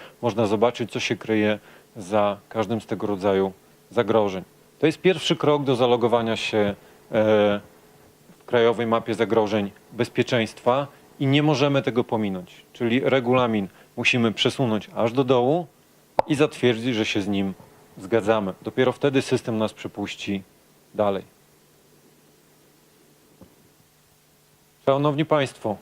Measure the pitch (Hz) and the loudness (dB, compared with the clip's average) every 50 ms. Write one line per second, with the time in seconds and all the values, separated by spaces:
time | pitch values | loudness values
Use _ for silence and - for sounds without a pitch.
0 | - - - _ - 120 98 113 113 98 107 104 113 123 - - 117 98 - 123 | -20 -20 -12 _ -4 -2 0 0 0 0 2 2 2 2 0 -2 -6 -6 -6 -6
1 | - - 113 92 - - 110 110 107 104 107 104 - - - - - _ - 113 | -4 -4 -4 -4 -2 -2 0 2 2 2 0 -2 -6 -14 -20 -20 -20 _ -18 -16
2 | 95 87 104 107 104 104 98 95 - - - 117 107 92 117 107 - - 110 90 | -8 -2 0 0 2 0 -2 -4 -10 -8 -4 -4 -2 -2 -4 -6 -6 -6 -6 -6
3 | 110 101 101 92 92 101 98 95 95 95 95 - _ _ _ _ _ - - - | -4 -4 -4 -2 0 2 2 2 2 0 -2 -8 _ _ _ _ _ -6 -2 -2
4 | 202 196 - 113 147 - 92 92 87 - _ _ _ _ _ - - 160 156 - | 0 2 2 2 2 2 -2 -6 -10 -12 _ _ _ _ _ -2 0 0 0 2
5 | - 185 185 156 - - 170 - - 143 147 147 139 135 131 113 127 120 120 120 | 2 2 2 2 0 -2 -2 0 2 2 2 2 2 0 0 2 2 2 4 4
6 | 123 113 117 117 113 113 110 107 - - - 107 104 101 101 - - - - - | 2 2 2 2 2 0 -2 -4 -4 -2 0 0 0 0 -2 -6 -12 -20 -20 -20
7 | - - - 110 110 110 107 104 104 104 101 104 - - - - - - _ _ | -12 -4 -2 0 2 4 4 4 4 2 0 -2 -6 -12 -20 -20 -20 -20 _ _
8 | - - _ _ _ - - - _ - - 120 113 117 117 - 117 113 113 113 | -20 -20 _ _ _ -20 -20 -20 _ -2 2 2 4 4 2 0 0 0 0 -2
9 | 110 - 110 95 117 98 113 113 107 101 107 107 101 98 - - - - - 113 | -2 -2 -2 -2 0 2 2 2 2 2 0 -2 -2 -4 -8 -14 -20 -10 -6 -4
10 | 117 - - 123 120 - 131 120 110 107 - - - 123 123 139 143 139 - - | -4 -2 -2 -2 -2 0 0 -2 -2 -2 -6 -4 -2 0 0 0 -2 -6 -10 -18
11 | - - - - 147 131 135 147 147 151 151 120 143 143 139 139 - 135 113 123 | -20 -18 -8 -4 0 2 2 4 4 2 2 2 2 2 2 0 0 0 0 -2
12 | 113 - 123 110 110 98 95 90 90 - - - - _ - - 123 117 117 135 | -2 0 -2 -2 -2 -2 -4 -6 -10 -14 -20 -20 -20 _ -8 -6 -2 0 0 0
13 | - - 131 135 120 120 127 127 123 117 113 104 98 90 - - - _ _ - | 0 2 0 2 2 2 2 2 2 2 0 -2 -2 -4 -8 -16 -20 _ _ -4
14 | 120 - - 123 117 113 98 - - 123 - - 135 117 110 101 - - - 104 | -2 0 0 2 2 0 0 0 -2 -2 0 0 -2 0 0 -2 -4 -6 -4 -2
15 | 107 117 117 135 135 127 135 123 120 131 156 180 170 - _ _ _ _ _ _ | -2 0 0 0 2 2 2 2 2 2 0 -2 -4 -8 _ _ _ _ _ _
16 | _ _ _ - - - 156 139 151 147 - - - 123 117 110 113 131 120 110 | _ _ _ -4 -2 0 0 0 0 -2 0 0 0 0 0 0 -2 -4 -2 -2
17 | 110 - - 107 95 98 101 98 98 98 92 - - - - - - _ - - | -2 -2 -2 -4 -2 -2 -2 -2 -2 -4 -6 -10 -16 -20 -20 -20 -20 _ -20 -18
18 | 95 92 117 113 95 107 110 107 101 92 90 - - 110 - 131 131 127 123 - | -6 -2 -2 0 2 2 0 0 0 -4 -6 -8 -10 -6 -2 0 0 0 0 0
19 | - 143 131 135 120 - 131 120 - - 113 110 110 104 - - - 107 - 104 | 0 0 0 0 0 0 -2 -2 -2 -2 -2 -2 -2 -4 -4 -8 -16 -12 -10 -8
20 | 101 95 - - - - 101 98 95 _ _ _ _ _ _ _ _ _ - 107 | -8 -8 -8 -10 -8 -6 -6 -6 -8 _ _ _ _ _ _ _ _ _ -4 -2
21 | 104 101 98 92 - - _ _ _ _ _ _ _ _ _ _ _ _ _ _ | 0 0 -2 -4 -6 -12 _ _ _ _ _ _ _ _ _ _ _ _ _ _
22 | _ _ _ _ _ _ _ _ _ _ _ _ _ _ _ _ _ _ _ _ | _ _ _ _ _ _ _ _ _ _ _ _ _ _ _ _ _ _ _ _
23 | _ _ _ _ _ _ _ - - - _ _ _ _ _ _ _ _ _ _ | _ _ _ _ _ _ _ -20 -20 -20 _ _ _ _ _ _ _ _ _ _
24 | _ _ _ _ _ _ _ _ _ _ _ _ _ _ _ _ _ 139 139 139 | _ _ _ _ _ _ _ _ _ _ _ _ _ _ _ _ _ 0 2 2
25 | 143 151 143 147 156 - 156 151 135 127 - - - 113 101 - | 2 0 0 0 0 0 0 0 0 -2 -6 -8 -6 -6 -6 -8